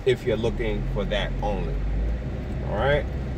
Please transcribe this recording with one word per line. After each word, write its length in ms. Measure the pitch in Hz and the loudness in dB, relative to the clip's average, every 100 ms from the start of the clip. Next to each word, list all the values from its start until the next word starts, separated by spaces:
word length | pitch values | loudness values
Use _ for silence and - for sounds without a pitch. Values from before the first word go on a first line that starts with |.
| 131 | 2
if 180 | 120 | 2
you're 120 | 120 107 | 2 2
looking 440 | 113 107 110 104 - | 2 0 0 0 0
for 100 | 104 | 0
that 280 | 90 101 92 - | 0 0 0 0
only. 320 | 104 95 87 - - - - - - - - - - | 0 0 0 0 0 0 0 0 -4 -4 -4 -4 -2
All 80 | 101 | 2
right, 280 | 131 143 - - - | 4 2 2 -4 -4